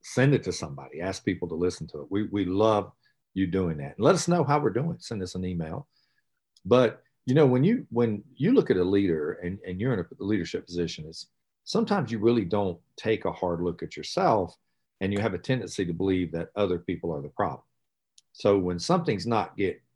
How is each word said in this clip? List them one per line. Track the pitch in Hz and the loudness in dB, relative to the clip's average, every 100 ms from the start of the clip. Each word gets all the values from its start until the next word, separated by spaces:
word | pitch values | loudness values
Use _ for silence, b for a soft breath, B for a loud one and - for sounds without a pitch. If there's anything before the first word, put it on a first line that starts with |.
send | - - 131 | -6 2 4
it | 135 | 4
to | 95 | 0
somebody, | 87 78 69 - 78 | -6 -8 -10 -12 -8
ask | 92 95 | -6 -4
people | - 92 85 | -2 -2 -4
to | 82 | -2
listen | 90 - 80 | -2 -2 -8
to | 73 | -12
it. | 71 | -6
We, | 98 | -4
we | 101 101 90 | -2 -2 0
love | 95 110 104 95 - _ _ _ - | 2 4 2 0 -8 _ _ _ -2
you | 95 | 0
doing | 92 90 78 | 0 -2 -4
that. | 69 - | -8 0
And | 123 | 2
let | 180 | 4
us | - | 2
know | 175 | 0
how | 135 147 | 2 2
we're | 135 | 0
doing. | 101 165 170 | -2 -4 -6
Send | - 110 | -8 -8
us | 92 92 | -8 -6
an | 90 | -6
email. | 87 80 80 - _ _ _ _ _ _ _ 95 | -4 -6 -8 -12 _ _ _ _ _ _ _ 2
But, | 123 117 - _ _ - | 4 4 0 _ _ 2
you | 135 | 6
know, | 143 | 6
when | 127 | 6
you, | 160 247 - | 4 2 0
when | 117 117 104 - - | 0 0 0 -8 -2
you | 156 | 2
look | 254 - | 4 4
at | 95 | 4
a | |
leader | 90 101 98 80 76 | 4 4 4 2 -2
and, | 92 90 98 92 | -4 -6 -8 -8
and | 90 | -4
you're | 123 | -2
in | 110 | -2
a | 82 - | -4 -6
leadership | 98 104 85 87 - | -2 -2 -2 -6 -6
position, | 87 85 - 78 | -4 -4 -6 -12
it's | 80 - _ _ _ - | -14 -18 _ _ _ -4
sometimes | 202 226 202 117 | -2 0 0 0
you | 113 | 2
really | 110 120 90 | 4 4 2
don't | 104 98 85 _ - | 0 0 -4 _ -6
take | 113 107 95 | -2 0 -2
a | |
hard | - 90 85 | -2 -2 -2
look | 87 85 | -2 -4
at | 82 - | -8 -10
yourself, | 76 - 185 110 87 - _ _ _ - | -8 0 2 4 0 -6 _ _ _ -6
and | 95 | -2
you | 101 | 0
have | 110 | -2
a | 98 | -2
tendency | - 131 92 - 87 | -2 -2 -2 -4 -4
to | |
believe | 85 95 92 87 | -2 0 0 0
that | 82 87 - | -4 -6 -2
other | 101 87 | 0 0
people | - 82 85 | -4 -6 -4
are | 76 | -6
the | 73 | -6
problem. | - 95 71 _ _ _ _ _ _ _ | -4 -4 -4 _ _ _ _ _ _ _
So | - 107 101 | -2 4 4
when | 90 87 | 2 -2
something's | - 180 175 104 107 | 0 2 2 -2 0
not | 113 92 - | 0 -2 -2
get, | 98 - _ | -2 -4 _